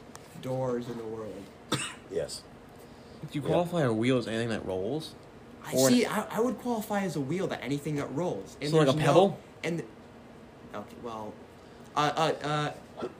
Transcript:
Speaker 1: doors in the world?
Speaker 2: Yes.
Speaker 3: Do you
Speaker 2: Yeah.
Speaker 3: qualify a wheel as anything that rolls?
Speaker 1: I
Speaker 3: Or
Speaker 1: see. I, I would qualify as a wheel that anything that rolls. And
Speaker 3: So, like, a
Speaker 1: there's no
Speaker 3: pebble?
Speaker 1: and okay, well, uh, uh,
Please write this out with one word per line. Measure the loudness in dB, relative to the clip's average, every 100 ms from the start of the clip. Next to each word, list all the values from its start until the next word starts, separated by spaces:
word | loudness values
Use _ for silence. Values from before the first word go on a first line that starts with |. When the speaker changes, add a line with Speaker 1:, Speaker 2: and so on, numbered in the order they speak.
| -18 -18 -18 -10
Speaker 1:
doors | -4 -2 0 -2 -4
in | -6
the |
world? | -8 -8 -8 -10 -12 -16 -4 -4 -4 -10 -6
Speaker 2:
Yes. | -2 -2 -4 -14 -20 -20 -20 -20 -18 -18 -14 -8
Speaker 3:
Do | -4
you |
Speaker 2:
Yeah. | 2
Speaker 3:
qualify | 2 2 2
a | 2
wheel | 4 4 4
as | 2
anything | 0 0
that | -2 -2
rolls? | -2 -2 -4 -6 -12 -18 -20 -20 -14 -2
Speaker 1:
I |
Speaker 3:
Or | 4 8
Speaker 1:
see. | 8 4
I, | 0 -2
I | 0
would | 0 -2
qualify | -4 -4 -2 -2
as | -2 -2
a |
wheel | -2 -2 -2
that | -4
anything | -4 -4 -2 -2
that | -2
rolls. | -2 -2 -4 -8 -8
And | 2
Speaker 3:
So, | 6
like, | 6
a |
Speaker 1:
there's | 6
no | 6
Speaker 3:
pebble? | 8 8 4 -10 -8
Speaker 1:
and | -4 -4 -6 -14 -20 -20 -20 -20 -20 -20 -14 -12
okay, | -12 -12
well, | -10 -8 -10 -12 -18 -20 -20 -20 -6 0
uh, | 2 4 2 0
uh, | 0 0 0 -4 -12 -10 -10 -10